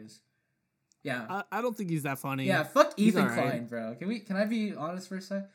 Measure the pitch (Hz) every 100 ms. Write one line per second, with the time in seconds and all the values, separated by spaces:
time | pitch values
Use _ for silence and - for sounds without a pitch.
0 | 107 - _ _ _ _ _ _ _ _
1 | 147 123 113 196 - 202 240 220 190 160
2 | 143 135 139 135 135 180 151 - - -
3 | 214 190 - - 127 120 117 117 110 127
4 | 180 233 196 190 214 226 208 160 156 180
5 | 180 190 190 196 196